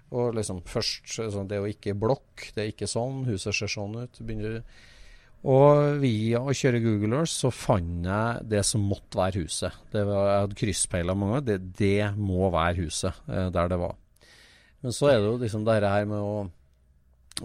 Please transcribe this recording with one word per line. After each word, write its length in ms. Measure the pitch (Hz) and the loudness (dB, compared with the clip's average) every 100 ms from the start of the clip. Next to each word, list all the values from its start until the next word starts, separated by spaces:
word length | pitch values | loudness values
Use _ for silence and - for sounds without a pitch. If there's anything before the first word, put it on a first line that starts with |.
| - | -8
Og 220 | 123 120 113 | -4 -2 -2
liksom 240 | 104 92 - | -4 -6 -6
først, 460 | 117 - - - - | -4 -4 -6 -10 -8
sånn, 300 | 110 101 98 | -6 -6 -4
det 80 | 101 | -4
er 60 | |
jo 100 | 101 | -4
ikke 220 | 101 101 101 | -6 -6 -2
blokk, 540 | 110 135 _ - - | 0 0 _ -18 -12
det 80 | - | -6
er 80 | 107 | -6
ikke 200 | - - | -6 -6
sånn, 340 | 117 127 135 127 | -4 -4 -4 -2
huset 320 | 95 104 - | -2 -2 -4
ser 140 | 98 | -4
sånn 240 | 110 101 113 | -6 -8 -8
ut. 180 | 123 - | -12 -12
Begynner, 400 | 113 110 107 113 - - - - - - - - 139 | -10 -6 -6 -8 -12 -20 -20 -20 -20 -20 -20 -6 4
og 500 | 135 143 147 147 147 | 8 10 8 4 2
via 420 | 135 107 113 117 139 | 2 2 2 0 0
å 80 | |
kjøre 280 | 131 135 120 | 0 2 2
Google 420 | 113 104 107 131 | 2 2 2 0
Earth 100 | 165 | -2
så 180 | - 127 | -2 -2
fant 520 | - - 104 85 87 87 | -2 0 0 0 -4 -2
jeg 400 | 104 117 117 110 | 0 -2 -4 -2
det 80 | 104 98 | 0 2
som 160 | 110 101 | 0 0
måtte 320 | 95 - - | -2 -4 -2
være 280 | 92 95 73 | 0 0 -4
huset. 360 | - 90 - - | -4 -6 -8 -6
Det 120 | 107 101 | -2 0
var, 240 | 101 101 | 2 4
jeg 160 | 101 104 | 2 0
hadde 140 | 101 | -2
krysspeilet 560 | 110 - - 90 85 98 | -2 -2 -2 -2 0 0
mange 220 | 98 131 | 0 0
ganger, 80 | 127 | 0
det, 100 | 98 92 - | -2 -4 0
det 400 | 98 101 104 101 | 2 2 0 -2
må 280 | 98 90 95 | 0 2 2
være 320 | 85 85 87 80 | 2 2 0 -2
huset, 400 | - 92 - - | -4 -4 -6 -6
eh, 200 | 95 92 | -4 -2
der 200 | 87 87 | 0 0
det 80 | 90 | 0
var. 160 | 85 - _ _ - - - - _ _ 127 | -4 -8 _ _ -20 -20 -20 -20 _ _ -8
Men 80 | |
så 160 | 107 143 | 2 4
er 80 | 120 | 4
det 80 | 104 | 4
jo 60 | 120 | 0
liksom 220 | 120 107 107 | -2 -2 2
det 140 | 110 | 2
her 240 | 101 101 104 | 4 2 0
med 160 | 104 | -4
å, 120 | 104 104 95 - _ _ _ _ _ _ - - | -4 -4 -8 -12 _ _ _ _ _ _ -14 -12